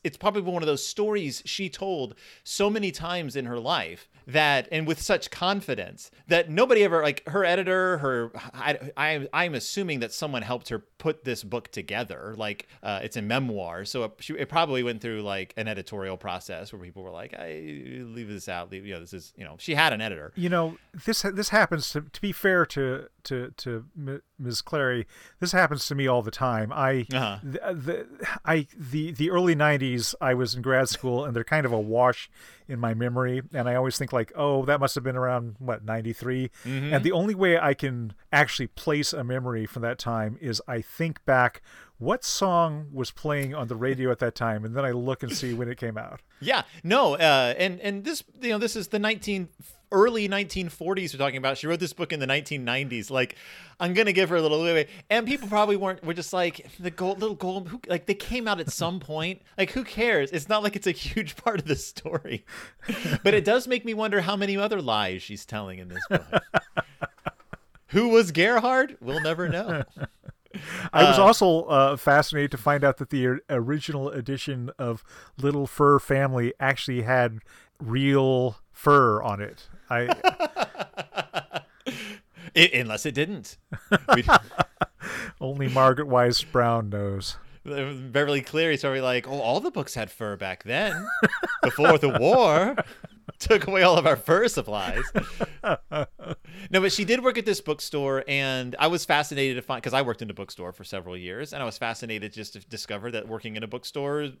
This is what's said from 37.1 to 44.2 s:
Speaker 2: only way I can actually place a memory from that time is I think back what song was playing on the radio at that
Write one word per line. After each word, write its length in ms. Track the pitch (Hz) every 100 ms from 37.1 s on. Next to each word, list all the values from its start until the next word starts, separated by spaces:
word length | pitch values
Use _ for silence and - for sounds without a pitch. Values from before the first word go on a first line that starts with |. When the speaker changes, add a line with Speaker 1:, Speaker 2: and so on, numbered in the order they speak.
Speaker 2:
only 220 | 175 202
way 240 | 190 190 170
I 160 | 151
can 400 | 143 139 123 113 - _
actually 360 | 151 143 - 120
place 440 | - - 147 143
a 120 | 156
memory 420 | 123 127 127 113 107
from 160 | 120
that 160 | 117 123
time 400 | 120 113 107 110
is 220 | 139 107 -
I 120 | 117
think 440 | - - 165 -
back 360 | - 127 123 - - - - _
what 220 | 120 226
song 640 | - - 196 170 165 151 147
was 180 | 135 123
playing 440 | - 151 143 135
on 140 | 147 117
the 80 | 113
radio 340 | 127 131 127
at 80 |
that 160 | 117